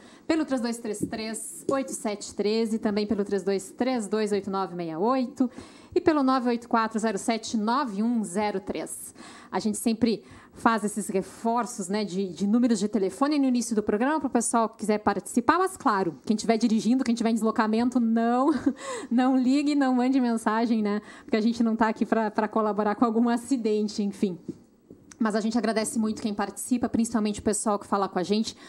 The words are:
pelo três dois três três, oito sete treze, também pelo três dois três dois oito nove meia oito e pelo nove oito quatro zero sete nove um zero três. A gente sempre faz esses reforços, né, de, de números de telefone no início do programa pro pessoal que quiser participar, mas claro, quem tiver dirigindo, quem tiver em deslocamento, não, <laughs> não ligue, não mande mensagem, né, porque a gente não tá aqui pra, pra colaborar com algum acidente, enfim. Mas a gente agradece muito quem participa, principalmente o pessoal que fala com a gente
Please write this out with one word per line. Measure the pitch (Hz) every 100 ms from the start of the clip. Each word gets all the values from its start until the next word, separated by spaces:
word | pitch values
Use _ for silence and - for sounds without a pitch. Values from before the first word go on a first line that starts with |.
| - - -
pelo | 320 294
três | 262
dois | 233 233
três | 220 202
três, | - 226 220 220 - - -
oito | 269 269
sete | - 220 202 -
treze, | - 202 226 226 214
também | 220 208 208
pelo | 208 202
três | 196
dois | 180 196 -
três | - 247 247 196
dois | 214 208
oito | 202 196
nove | 196 185
meia | 175 170 160
oito | 220 262 247 - 247 - - - -
e | 359
pelo | 349 302
nove | 262 262 240
oito | 240 -
quatro | 233 220 220
zero | 220 196
sete | - 226 - 226
nove | 208 254 269 196
um | 233 240
zero | 185 185 208 190
três. | - 156 - - - - - - -
A | 185
gente | 220 202
sempre | 233 220 247 202 - - -
faz | - 233 226
esses | 208 214 185
reforços, | 190 - - 226 240 240 - 175
né, | 208
de, | 202 180 190
de | 156 202
números | 233 247 214
de | 208
telefone | 220 190 - 285 302
no | 269
início | 247 220 214
do |
programa | 214 208 262 311
pro | 269
pessoal | 240 220 233 220
que | -
quiser | 202 208
participar, | 208 196 - 254 247 330
mas | 381 -
claro, | 262 202 175 147 -
quem | 208
tiver | 185 226
dirigindo, | 233 220 185 262
quem | 254
tiver | 233 226
em | 226
deslocamento, | 220 220 220 220 247 247
não, | 226 226 233 247 277 269 285 -
<laughs> | 554 480 302
não | 240 254 262
ligue, | 254 285 294 294
não | 262
mande | 247 254 269
mensagem, | 240 226 226 220 233 226
né, | 208 208 - -
porque | - 226
a |
gente | 220 226
não | 226 220
tá | 220
aqui | 220 220
pra, | 226 214
pra | 214 208
colaborar | 220 214 208 208 208
com | 240
algum | 226 240
acidente, | 233 - 269 220 214 214 -
enfim. | 202 - 202 170 - - - _ - - - -
Mas | 220 214
a |
gente | 220 233
agradece | 214 220 214 233
muito | 220 214
quem | 214
participa, | 202 202 - - 240 -
principalmente | 220 233 226 208 208
o |
pessoal | 220 196 226 202
que | -
fala | 202 190
com | 185
a |
gente | 170 214 220 -